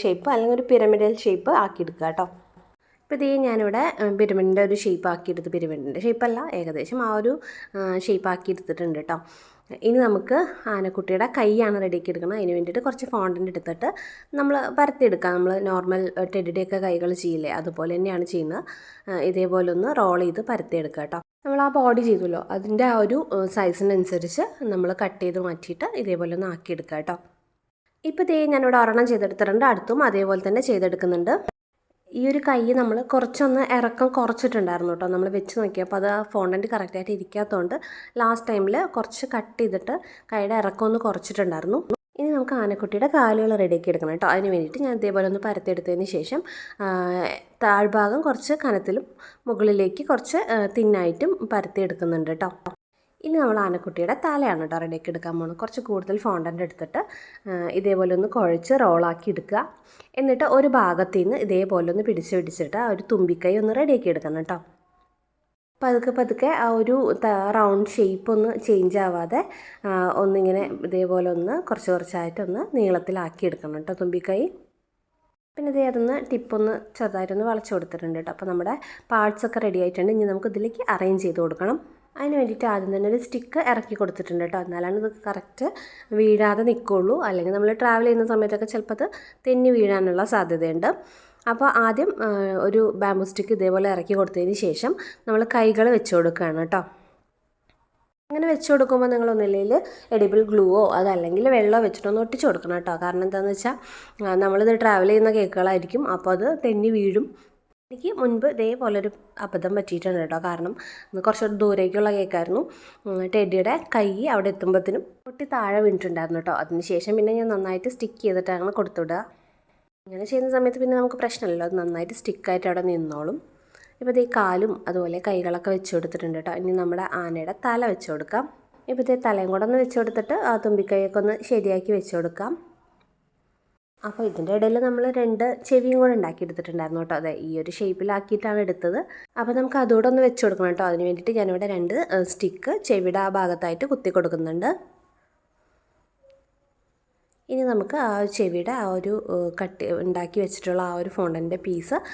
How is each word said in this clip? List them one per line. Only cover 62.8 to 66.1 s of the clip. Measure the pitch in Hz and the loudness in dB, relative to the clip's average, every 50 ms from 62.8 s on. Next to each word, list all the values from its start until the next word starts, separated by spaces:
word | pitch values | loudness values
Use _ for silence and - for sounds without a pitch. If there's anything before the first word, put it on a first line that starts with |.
| 240 | -2
ആ | 233 202 | 0 -2
ഒരു | 190 202 - | -2 -2 0
തുമ്പിക്കൈ | 226 185 185 175 175 170 - 180 196 214 | 2 2 4 2 2 2 2 2 2 2
ഒന്ന് | 214 220 220 262 | 2 2 2 2
റെഡിയാക്കി | 302 294 269 240 - 180 165 | 4 4 4 2 4 0 0
എടുക്കണം | 156 - 151 156 160 | 0 -2 -4 -6 -6
കേട്ടോ. | 160 - 180 170 - - _ _ _ _ _ _ _ _ _ _ _ _ _ _ _ _ _ _ _ _ _ - 269 | -4 -6 -8 -8 -10 -16 _ _ _ _ _ _ _ _ _ _ _ _ _ _ _ _ _ _ _ _ _ -2 0
പതുക്കെ | 254 247 240 240 254 | 2 2 2 2 0